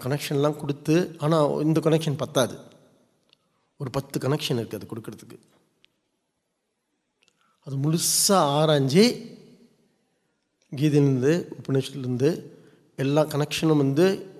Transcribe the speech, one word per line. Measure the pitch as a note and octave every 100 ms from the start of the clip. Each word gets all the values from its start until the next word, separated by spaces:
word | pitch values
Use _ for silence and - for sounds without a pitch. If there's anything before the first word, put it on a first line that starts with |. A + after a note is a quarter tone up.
கனெக்ஷன்லாம் | B2+ C#3+ - C#3+ D3+ D3
கொடுத்து, | C#3 C#3 - E3 F#3 -
ஆனா | D3 D#3+
இந்த | C#3+ D3 D#3 D#3
connection | D3+ D#3 D#3+ C#3
பத்தாது, | A#2+ C#3 G#2+ - - - _ _ _ _ _ _ _ _ _ -
ஒரு | C3
பத்து | C3+ - D3
connection | C3 D3 -
இருக்கு | A#2+ A2 G#2
அது | -
கொடுக்கறதுக்கு. | A2 A2 G#2 - - _ _ _ _ _ _ _ _ _ _ _ _ _ _ _ _ _ _ _ _ _ _
அது | C#3+
முழுசா | C3+ D3 E3 - - - F#3+ D3
ஆராய்ஞ்சு, | D3 D#3 D3 C3+ E3+ A#3+ - - - - - _ _ _ _ _ _ _ _ _ _ -
கீதையிலிருந்து, | C3+ D3+ D3 C#3 C3 C3+ F3 - -
உபநிஷத்துலேருந்து | - C3+ C3 C#3+ B2 B2 C#3+ G3 - - - _ _
எல்லா | - C#3 D3+
கனெக்ஷனும் | D3+ C#3+ D3 - D#3+ D3
வந்து | C#3 C#3 F#3+ G3 -